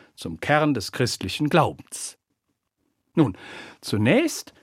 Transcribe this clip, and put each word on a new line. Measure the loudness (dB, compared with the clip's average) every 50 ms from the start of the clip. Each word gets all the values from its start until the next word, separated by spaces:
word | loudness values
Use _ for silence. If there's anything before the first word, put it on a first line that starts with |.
| -20 _ _
zum | -14 -12 -12 -10 -6
Kern | 0 2 2 4 4 2 0
des | -2 -4 -6
christlichen | -2 -2 -2 0 -2 -4 -6 -6 -4 -2 -2 2
Glaubens? | 4 4 4 2 0 -6 -14 -16 -14 -12 -12 -14 -14 _ _ _ _ _ _ _ _ _ _ _ _ _ _ _ _ _ _ _ 2
Nun, | 2 2 2 0 -6 -14 -18 -16 -16 -16 -18 -18 _
zunächst | -8 -4 0 2 4 4 4 4 4 0 -2 -6 -12 -16 -20 _